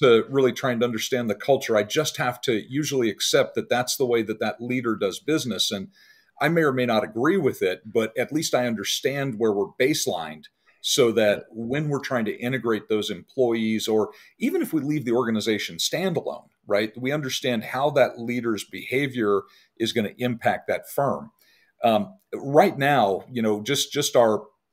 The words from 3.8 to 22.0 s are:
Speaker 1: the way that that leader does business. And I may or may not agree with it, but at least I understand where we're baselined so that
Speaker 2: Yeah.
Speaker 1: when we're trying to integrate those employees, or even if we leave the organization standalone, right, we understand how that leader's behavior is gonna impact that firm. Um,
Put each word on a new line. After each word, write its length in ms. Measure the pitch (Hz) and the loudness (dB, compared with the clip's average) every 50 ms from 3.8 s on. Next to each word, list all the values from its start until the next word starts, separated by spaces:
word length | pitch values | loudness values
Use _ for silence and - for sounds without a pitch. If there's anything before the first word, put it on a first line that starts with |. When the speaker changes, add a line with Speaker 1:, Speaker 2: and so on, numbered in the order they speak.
| 123 - - | 0 -2 -2
Speaker 1:
the 100 | - 135 | -2 0
way 160 | 120 120 117 110 | 0 2 0 0
that 180 | 101 107 107 | -2 -4 -4
that 220 | 110 107 - - 117 | -4 -6 -6 -6 -6
leader 340 | 120 123 131 117 117 107 | -4 -4 -2 -2 -2 -2
does 220 | 95 107 95 87 - | -2 -2 -4 -4 -4
business. 520 | - - 156 156 - 123 98 90 - - | -4 -2 -2 -2 -2 -4 -4 -4 -2 -4
And 180 | 107 98 92 - _ _ _ _ _ _ _ _ _ - | -4 -6 -8 -10 _ _ _ _ _ _ _ _ _ -2
I 80 | 139 151 | 0 2
may 140 | 170 170 160 | 2 4 2
or 100 | 143 131 | 2 2
may 140 | 127 123 | 2 0
not 180 | 120 113 110 104 | 2 2 0 0
agree 320 | - - 113 127 156 180 | -2 -4 0 2 2 2
with 240 | 196 151 123 - - | 4 2 0 0 2
it, 220 | 101 90 92 - - | 0 -2 -2 -2 -8
but 320 | 110 98 117 110 110 - | -4 -2 -2 -2 0 -2
at 160 | - 120 - 139 | -4 -4 -2 -2
least 220 | 156 160 - - | -4 -2 0 0
I 120 | 127 123 | 0 0
understand 720 | 123 113 101 98 - - - - 135 139 143 139 139 113 104 | 0 -2 -4 -4 -4 -6 -2 -2 -2 -2 -2 -4 -4 -2 0
where 140 | 117 110 101 | 0 0 2
we're 200 | 101 98 - - - | 0 -2 -2 0 0
baselined 680 | 127 139 156 147 - 123 95 85 80 78 76 78 - - _ _ _ _ _ _ | 0 2 2 0 -2 -4 -4 -4 -6 -10 -12 -14 -18 -20 _ _ _ _ _ _
so 320 | - - - 143 127 117 107 | -4 -2 2 4 4 4 6
that 240 | 113 107 104 101 - | 4 4 4 2 2
Speaker 2:
Yeah. 60 | - - | -2 -12
Speaker 1:
when 380 | - 110 117 117 131 147 156 147 | -12 -10 -6 -4 -4 -2 -2 -2
we're 120 | 143 131 | -2 -2
trying 240 | - - 135 120 110 | -2 -2 -2 -2 -2
to 100 | 104 - | -2 -4
integrate 540 | - 117 123 131 123 107 117 110 101 - - | -4 -4 -4 -4 -2 0 0 0 0 0 -2
those 220 | 110 107 101 104 | -2 -2 -2 -4
employees, 760 | 101 85 - _ - 131 127 117 117 113 110 110 110 107 - | -6 -8 -10 _ 0 0 2 2 2 2 0 0 0 0 0
or 240 | - 110 110 107 - - - - - _ - | 2 2 2 2 0 -4 -16 -20 -20 _ -4
even 240 | 196 285 370 359 285 | -2 0 0 0 -2
if 100 | - 160 | 0 -2
we 80 | 156 | -2
leave 240 | 127 147 151 151 117 | 0 0 -2 -2 0
the 80 | 120 117 | 0 0
organization 640 | 123 123 113 110 107 101 113 107 101 - - 85 | 2 2 2 0 0 0 0 0 -2 -2 -6 -6
standalone, 720 | 82 - - - 151 180 190 165 127 - - 73 - - _ _ _ _ | -6 -6 -4 -2 -2 -2 -2 -2 -2 -4 -4 -8 -10 -14 _ _ _ _
right, 260 | - 104 101 110 110 - | -2 0 0 0 -2 -4
we 160 | 120 127 131 143 | -6 -4 -4 -2
understand 500 | 156 143 127 - - - 131 120 110 104 | -2 -4 -4 -6 -4 -2 -2 -2 -2 -4
how 280 | - - 127 143 151 | -4 -4 0 0 2
that 280 | 143 139 123 95 78 123 | 4 4 2 2 2 -8
leader's 460 | 117 120 120 123 117 117 110 98 - | -8 -6 -4 -2 -2 -2 -2 -2 -4
behavior 800 | - - 95 101 - 120 135 143 131 120 123 107 101 101 98 - _ _ - _ _ _ | -10 -12 -14 -8 -2 -2 0 0 0 -2 -2 2 2 2 2 0 _ _ -20 _ _ _
is 160 | - 113 113 - | -4 -4 0 0
gonna 220 | 117 104 98 - - | 0 0 -2 -2 -2
impact 480 | 123 123 117 113 - 117 95 - - | -2 -2 -2 0 0 0 0 0 -2
that 220 | - 98 85 - - | -4 -4 -4 -4 -6
firm. 400 | - - 139 131 95 71 73 - _ _ _ _ _ _ _ _ _ - - | -2 0 0 0 0 -2 -6 -12 _ _ _ _ _ _ _ _ _ 0 2
Um, 340 | 117 110 107 | 4 4 4